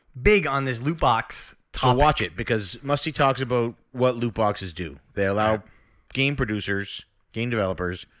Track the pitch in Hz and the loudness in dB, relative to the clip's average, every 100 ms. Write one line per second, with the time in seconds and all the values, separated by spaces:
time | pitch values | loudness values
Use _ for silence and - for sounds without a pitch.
0 | _ 123 135 208 151 139 135 117 135 165 | _ 0 4 4 4 -2 -2 -2 -2 2
1 | 135 113 - - - - _ - 131 123 | 2 2 -2 -10 -12 -16 _ 0 2 6
2 | 151 147 90 82 117 113 95 120 139 143 | 4 4 -2 -4 -2 -2 -2 -8 -4 -2
3 | 160 151 139 123 127 127 117 - _ 123 | -2 2 2 2 0 0 0 -4 _ 0
4 | 127 120 117 107 104 101 92 82 85 69 | 0 2 -4 0 0 0 -8 -8 -8 -10
5 | _ - 98 101 110 107 - - _ _ | _ -2 0 2 2 0 -4 -20 _ _
6 | _ 131 135 139 123 107 98 98 101 - | _ -2 -2 0 -2 -2 -2 -4 -4 -12
7 | - _ _ 110 120 113 95 85 90 87 | -16 _ _ -6 -4 0 -2 -2 -4 -6
8 | - _ | -12 _